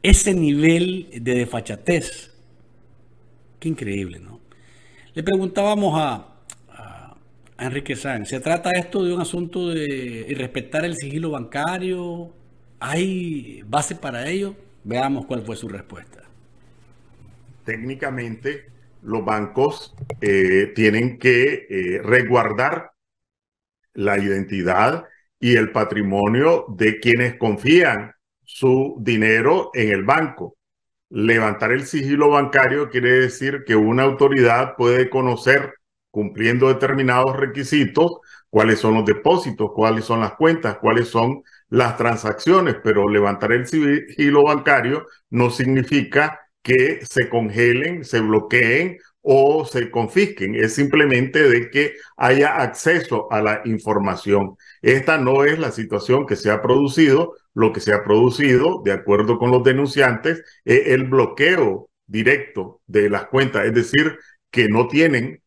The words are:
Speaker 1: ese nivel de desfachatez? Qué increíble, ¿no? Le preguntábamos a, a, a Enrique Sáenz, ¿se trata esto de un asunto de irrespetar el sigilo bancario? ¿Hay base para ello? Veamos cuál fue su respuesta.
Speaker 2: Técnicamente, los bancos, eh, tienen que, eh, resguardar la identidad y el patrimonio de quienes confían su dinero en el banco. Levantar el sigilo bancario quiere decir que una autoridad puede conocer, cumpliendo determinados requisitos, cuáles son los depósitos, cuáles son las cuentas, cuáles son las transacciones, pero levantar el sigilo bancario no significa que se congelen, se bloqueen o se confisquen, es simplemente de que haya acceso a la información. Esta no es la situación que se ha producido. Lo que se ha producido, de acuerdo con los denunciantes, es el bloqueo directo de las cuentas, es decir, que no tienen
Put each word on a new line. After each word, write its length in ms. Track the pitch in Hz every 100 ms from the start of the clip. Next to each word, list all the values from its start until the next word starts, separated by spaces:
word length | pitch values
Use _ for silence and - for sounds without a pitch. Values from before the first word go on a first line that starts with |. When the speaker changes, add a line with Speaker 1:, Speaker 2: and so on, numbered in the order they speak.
Speaker 1:
ese 320 | 208 - -
nivel 720 | 185 156 143 160 170 180 185 170 -
de 140 | 117 123
desfachatez? 960 | 120 117 - 104 - 170 - - - _ _ _ _ _ _ _ _ _ _ _ _ _
Qué 100 | 165
increíble, 500 | 156 107 98 92 87
¿no? 220 | - - _ _ _ _ _ _ -
Le 100 | -
preguntábamos 720 | 165 196 190 196 202 208 196 156
a, 380 | 151 110 - _ _ - _
a, 480 | - 104 - - - _ _ _ -
a 100 | 127
Enrique 300 | 135 139 -
Sáenz, 320 | 143 120 101
¿se 140 | 131
trata 300 | 139 170 175
esto 320 | 180 175 196 180
de 80 |
un 80 | 180
asunto 480 | 170 175 170 180 175
de 560 | 165 147 135 123 117 113
irrespetar 560 | 139 127 135 127 151
el 120 | 175 165
sigilo 340 | 143 147 165
bancario? 1000 | 143 117 139 156 185 185 180 175 170 170 - _ _ _ _
¿Hay 840 | 123 160 190 185 175 151 117 113 104
base 300 | 139 147 170
para 320 | 143 120 135
ello? 260 | 185 202 196 - _
Veamos 420 | 104 120 135 139 135
cuál 180 | 123
fue 120 | 107 107
su 140 | 113
respuesta. 540 | 98 - 90 - - _ _ _ _ _ _ _ _ _ _ - - - -
Speaker 2:
Técnicamente, 1000 | - 113 123 135 143 127 120 113 135 147 - - _ _
los 220 | 107 110
bancos, 720 | 101 107 101 - 139 - - - - -
eh, 540 | 104 98 92 95 101 -
tienen 420 | 110 110 123 120
que, 500 | 127 123 135 147 -
eh, 320 | 98 90 92
resguardar 880 | - 127 113 123 110 104 135 - - _ _ _ _ _ _ _ _ _ _
la 240 | - 101 101
identidad 880 | 101 98 95 98 87 92 117 165 - _ _ _
y 160 | 120 120
el 160 | 107
patrimonio 920 | 113 104 107 101 98 104 117 151 165 - 98
de 240 | 110 107
quienes 380 | 120 117 123 120
confían 720 | 117 101 131 170 165 104 107 _ _ _
su 540 | _ - 131 131 139 135
dinero 720 | 110 113 110 113 120 180 -
en 160 | 127 107
el 140 | 98
banco. 540 | 101 151 156 - 85 _ _ _ _ _ _
Levantar 640 | - 110 117 110 101 110
el 140 | 131 135
sigilo 440 | 156 135 143 147
bancario 600 | 143 139 135 127 139 139
quiere 220 | 127 123 127
decir 440 | 127 - 135 139 135
que 100 | 110
una 280 | 107 120
autoridad 720 | 135 135 139 139 120 117 127 -
puede 320 | 120 123 127
conocer, 640 | 131 127 117 - 139 - - _ _ _
cumpliendo 560 | 104 101 104 113 123 131
determinados 680 | 123 135 135 131 123 131 131
requisitos, 800 | 139 139 127 151 127 - 170 175 _ - _
cuáles 300 | 107 110 107
son 160 | 113 110
los 100 | 104
depósitos, 680 | 104 147 180 160 104 107
cuáles 320 | - 110 110 107
son 160 | 117
las 120 | 107
cuentas, 440 | - 160 165 113 101
cuáles 300 | 113 117 117
son 360 | 117 117 143 _ _ _
las 280 | 120 123 117
transacciones, 800 | 120 113 107 104 156 190 175 -
pero 260 | 110 104 101
levantar 420 | 104 101 101 117
el 140 | 120 131
sigilo 760 | 160 143 143 - - 147 147
bancario 640 | 147 147 139 139 117 151 - _ _
no 200 | 117 123
significa 880 | 120 131 135 123 143 104 - 151 - _ _
que 380 | - 127 135 -
se 260 | - - 117
congelen, 760 | 117 107 104 120 120 156 175 135
se 160 | 117
bloqueen 760 | 110 110 - 123 117 131 180 175 _ _
o 440 | - 135 139 156 143
se 240 | 131 117
confisquen, 640 | 117 113 185 202 202 98 113
es 200 | 113 143
simplemente 760 | 143 151 147 123 131 151 143
de 200 | 120 120
que 260 | 139 143 - - -
haya 420 | 123 135 143 156
acceso 760 | 120 - 160 170 - 113 -
a 100 | 110
la 200 | 107 107 120
información. 880 | 110 - 101 98 90 104 101 98 - _ -
Esta 360 | 117 131 135 156
no 280 | 127 135 143
es 140 | 156
la 120 | 143
situación 540 | 107 110 104 - 131 135
que 100 | 101
se 160 | 101
ha 100 | 104
producido. 720 | 127 131 139 131 151 135 170 - _ -
Lo 160 | 110
que 100 | -
se 120 | -
ha 100 | 104
producido, 800 | 104 107 123 120 143 123 156 -
de 80 | 98
acuerdo 460 | 95 - 104 107 117
con 140 | 120
los 120 | 127
denunciantes, 800 | 123 131 143 135 131 113 156 165 - _ -
es 220 | 123 139
el 180 | 127 127
bloqueo 840 | 131 117 - 151 180 117 92 - _ _
directo 760 | 104 110 143 - - 92 _ _
de 220 | 104 104
las 160 | 101 -
cuentas, 400 | 131 131 107 107
es 80 |
decir, 440 | 113 117 139 156 156 _ _ _
que 200 | 117 107
no 180 | 110 123
tienen 540 | 139 165 135 127 156